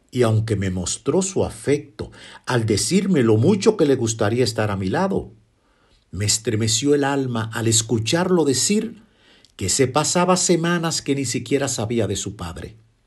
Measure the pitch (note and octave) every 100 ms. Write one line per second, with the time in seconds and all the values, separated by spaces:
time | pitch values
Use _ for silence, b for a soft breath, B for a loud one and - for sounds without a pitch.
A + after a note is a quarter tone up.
0 | b B2+ A#2 A2 A2 G2+ G2 F#2 F2+ -
1 | - D#3+ F#3+ - F2 - - D3 D3 -
2 | - B B B - B2+ A2 C#3 - F3+
3 | G3 E3 A2+ G#2+ C3 G3+ A#3 - D#3 C3
4 | A2+ A2 G#2 A#2 A#2+ - G#2+ G2 F#2+ C3
5 | G3 F#3+ - - _ _ _ _ _ _
6 | _ F2 G2+ - - G#2+ A2+ - C#3+ D3
7 | C#3 C#3 C3+ A#2 A2+ A#2+ A2+ A2 - A#2
8 | G#2+ E3 F#3 F3+ C#3+ B2+ - G#3 A#3 -
9 | b b b b b - F#2+ - B2+ B2+
10 | D3+ F3+ F3 F#3 - E3+ E3+ F3 E3 D#3
11 | - C#3 C3+ B2+ A#2 C#3 C3+ - A2 A#2+
12 | G2+ G2 - F#2 F2 E2+ - - _ _